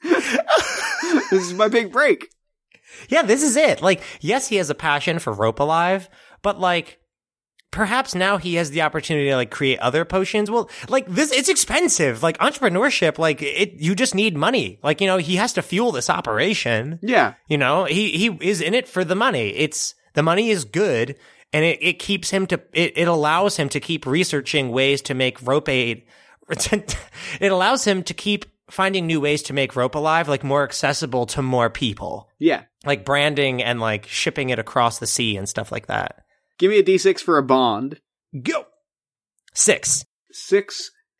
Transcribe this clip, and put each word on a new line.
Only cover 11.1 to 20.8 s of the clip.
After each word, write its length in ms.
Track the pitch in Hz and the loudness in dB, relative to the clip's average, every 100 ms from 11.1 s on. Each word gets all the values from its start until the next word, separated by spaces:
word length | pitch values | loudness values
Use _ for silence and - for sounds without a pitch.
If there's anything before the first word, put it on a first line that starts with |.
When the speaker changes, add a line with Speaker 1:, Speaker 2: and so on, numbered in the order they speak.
| 180 294 | 0 2
Speaker 1:
it's 160 | 262 269 | 2 2
expensive. 760 | 311 - 277 349 - 143 113 | 0 0 0 2 2 0 0
Like, 160 | 165 - | -2 0
entrepreneurship, 800 | 247 285 240 180 254 - 165 156 | 0 0 0 2 0 2 0 2
like, 220 | 160 143 | 0 0
it, 320 | 143 160 208 | -4 -2 -4
you 200 | - 156 | -2 -2
just 200 | 196 262 | 0 0
need 220 | 190 214 147 | 0 0 0
money. 420 | 175 247 101 95 | 0 0 -2 -4
Like, 180 | 143 151 | -2 0
you 60 | 196 | 2
know, 120 | 185 | 0
he 180 | 156 180 | 0 0
has 160 | 240 | 0
to 80 | 185 | -2
fuel 300 | - 180 240 | -2 0 0
this 180 | 135 160 | 0 0
operation. 880 | 170 - 214 190 208 123 110 131 165 | -2 -2 0 0 0 0 -2 -2 -6
Speaker 2:
Yeah. 320 | 208 226 110 - - | 0 2 2 -2 -4
Speaker 1:
You 100 | 151 | 0
know, 260 | 131 165 | 2 2
he, 260 | 165 170 208 156 | 2 0 0 0
he 200 | 226 160 170 | 0 0 -2
is 120 | 185 | 0
in 140 | 160 | 0
it 140 | 240 247 | -2 -2
for 160 | 185 | -4
the 100 | 170 185 | -2 0
money. 340 | 262 143 104 | 0 0 -2
It's, 440 | 110 151 - - - _ | 0 -2 -2 -8 -10 _
the 80 | 147 | 0
money 280 | 160 180 226 | 2 2 2
is 140 | 196 | 0
good. 520 | 110 165 | -2 0